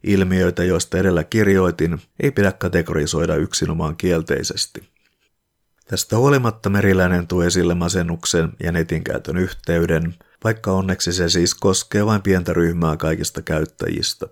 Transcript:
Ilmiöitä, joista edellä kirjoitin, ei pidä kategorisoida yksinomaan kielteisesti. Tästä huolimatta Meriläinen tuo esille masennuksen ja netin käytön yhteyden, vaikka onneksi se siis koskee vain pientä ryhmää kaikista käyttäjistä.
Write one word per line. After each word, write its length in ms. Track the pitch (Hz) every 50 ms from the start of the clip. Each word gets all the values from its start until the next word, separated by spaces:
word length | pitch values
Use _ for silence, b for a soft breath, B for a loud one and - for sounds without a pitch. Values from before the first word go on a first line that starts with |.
Ilmiöitä, 600 | - 90 98 95 92 90 92 95 90 87 90 - 90
joista 340 | 90 90 87 - - - 92
edellä 260 | 95 95 90 85 80
kirjoitin, 760 | - - 110 104 98 98 95 92 90 82 - 80 85 85 85 - _ _ -
ei 100 | - 143
pidä 220 | - 101 101 95
kategorisoida 840 | 92 - - 90 85 87 82 - 85 80 73 76 - 78 85 82 80
yksinomaan 600 | 76 76 73 - - 78 76 80 82 82 78 78
kielteisesti. 1000 | - - 90 85 82 80 - 67 67 - - - - - - _ - - _ _ _ _ _ _ _ _ _ _ _ _ _ _ _ _ _ _ _ _ -
Tästä 280 | - - - _ 117
huolimatta 540 | 113 127 143 143 135 123 113 104 - - 98
Meriläinen 560 | 98 101 101 98 95 95 92 90 90 90 87
tuo 160 | 82 90 90
esille 320 | 85 87 82 90 85 87 87
masennuksen 800 | 87 87 85 82 92 85 85 82 82 - - - 85 80 80 - -
ja 100 | - 85
netin 320 | 85 85 82 82 80 80 -
käytön 320 | - - - - - 80
yhteyden, 760 | 90 92 95 - - - - 85 85 85 85 82 80 82 82 85 b b b b b -
vaikka 280 | 113 110 110 - 104
onneksi 400 | 95 95 95 95 92 - - 87
se 160 | 85 92 87 85
siis 260 | 87 87 87 87 -
koskee 520 | - - 98 92 - - _ - 104 104
vain 160 | 110 110 101
pientä 300 | 95 101 95 92 85 85
ryhmää 440 | 82 85 85 85 85 85 82 80 76
kaikista 460 | 76 80 80 80 80 82 - - -
käyttäjistä. 840 | - - 80 78 80 - _ _ - - - - - - - _ - -